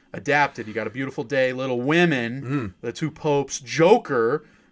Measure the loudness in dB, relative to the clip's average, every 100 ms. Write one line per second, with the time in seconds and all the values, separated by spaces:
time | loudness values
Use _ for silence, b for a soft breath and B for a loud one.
0 | b -10 -2 0 0 -4 -10 -6 -6 -6
1 | -8 -8 -4 0 0 0 -4 -2 2 4
2 | 4 2 -2 -6 -6 -6 -6 -8 -10 -6
3 | -6 -4 0 0 0 -6 -6 4 6 6
4 | 4 0 0 0 -6 b b